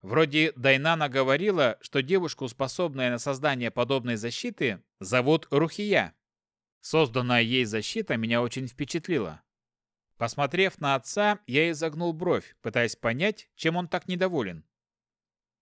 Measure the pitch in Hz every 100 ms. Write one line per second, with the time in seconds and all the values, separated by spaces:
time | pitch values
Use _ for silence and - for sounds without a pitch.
0 | 92 131 160 151 156 127 135 135 156 165
1 | 147 131 131 143 208 180 127 104 - -
2 | 135 190 165 - 131 - 135 - 175 135
3 | 127 120 143 135 151 131 120 - 120 139
4 | 120 113 117 - 247 202 135 98 _ _
5 | 92 123 127 156 - 143 160 - 208 170
6 | 90 _ _ _ _ _ _ _ - 156
7 | 147 120 123 120 117 127 113 110 - 226
8 | 208 120 113 117 120 - 127 - 147 170
9 | - 156 92 76 _ _ _ _ _ _
10 | _ _ 117 - 143 175 190 - 143 135
11 | - 202 208 208 - 131 170 151 160 151
12 | 175 160 180 120 - _ 113 113 117 -
13 | 117 123 196 208 - _ 160 170 175 180
14 | - 180 185 165 101 82 _ _ _ _
15 | _ _ _ _ _ _